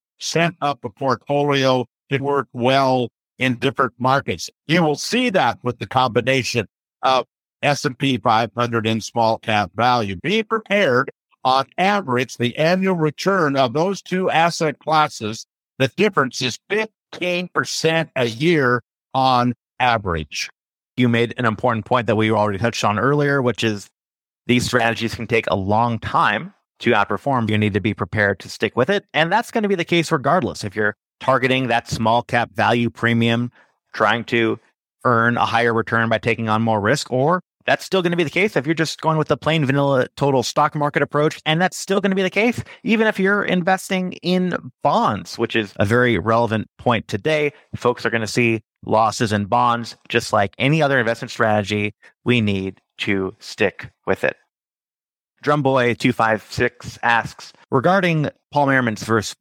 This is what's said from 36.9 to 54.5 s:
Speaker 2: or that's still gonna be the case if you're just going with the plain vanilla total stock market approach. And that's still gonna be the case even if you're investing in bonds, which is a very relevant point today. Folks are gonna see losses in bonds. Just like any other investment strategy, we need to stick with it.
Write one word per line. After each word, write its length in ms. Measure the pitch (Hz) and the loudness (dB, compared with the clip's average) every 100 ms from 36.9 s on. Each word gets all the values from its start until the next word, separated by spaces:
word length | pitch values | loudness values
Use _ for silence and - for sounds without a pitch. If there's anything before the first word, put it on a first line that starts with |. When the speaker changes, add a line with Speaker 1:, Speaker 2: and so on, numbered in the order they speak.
| 143 - | 0 -2
Speaker 2:
or 300 | 127 139 180 - _ - | -2 0 -2 -4 _ -2
that's 180 | 139 | -2
still 180 | - 190 | 0 0
gonna 140 | 175 170 | 0 -2
be 80 | |
the 60 | 151 | -2
case 260 | 170 208 151 | 0 0 0
if 100 | 135 | -2
you're 100 | 160 | -2
just 260 | 160 - | -2 -2
going 160 | 160 156 | -2 0
with 100 | 147 | 0
the 100 | 147 | 0
plain 280 | 151 160 131 | 0 0 2
vanilla 420 | 139 139 131 - - | 2 2 2 0 0
total 280 | 143 135 | 0 2
stock 320 | - - 147 151 | 0 0 0 0
market 260 | 147 160 | -2 -2
approach. 400 | 143 147 156 - 156 | -2 0 -2 -2 -2
And 140 | 160 | 0
that's 180 | 185 - | 0 -2
still 220 | - 196 | -4 -2
gonna 160 | 196 190 | 0 0
be 60 | |
the 80 | 185 | -2
case 320 | 196 233 - - - | 0 0 -2 -10 -10
even 240 | - 214 220 | -2 0 0
if 120 | 202 | 0
you're 240 | 190 208 | 0 0
investing 720 | - 180 170 185 - 185 185 - | 0 -2 0 -2 -2 -4 -4 -6
in 320 | 170 180 180 - 127 _ | -2 0 0 -4 -10 _
bonds, 540 | 143 190 208 101 85 - | 0 2 0 -2 -6 -4
which 180 | 113 113 | -2 -2
is 180 | 101 - | -2 -2
a 80 | 101 | 2
very 340 | 120 123 101 | 4 4 2
relevant 480 | 101 113 117 110 - _ | 2 0 2 -2 -6 _
point 300 | 123 117 - | -2 -2 -2
today. 440 | 104 156 156 147 - _ - | -4 -2 -2 -2 -6 _ -4
Folks 300 | 123 120 113 | -2 0 -2
are 40 | |
gonna 180 | 113 107 | -2 -2
see 340 | - 117 110 _ _ 113 | 0 0 0 _ _ -2
losses 460 | 110 113 - 117 | 2 2 0 -2
in 140 | 107 101 | 0 0
bonds. 500 | 120 120 117 113 - - | 0 0 -2 -6 -14 -4
Just 220 | 120 - | -4 0
like 220 | 110 101 - | 0 0 0
any 220 | 131 160 | 0 2
other 180 | 143 135 | 2 2
investment 320 | 113 117 123 | 0 -2 -6
strategy, 640 | - 110 107 98 104 104 - - _ | -2 2 2 0 -2 -4 -8 -20 _
we 180 | - 120 | 0 2
need 380 | 104 98 95 95 _ - | 2 0 -4 -10 _ -10
to 360 | - 98 95 - | -4 -2 -2 -8
stick 500 | - - 104 - - _ - | -14 -2 -2 -2 -20 _ -4
with 180 | 95 | -2
it. 120 | - - _ | -2 -4 _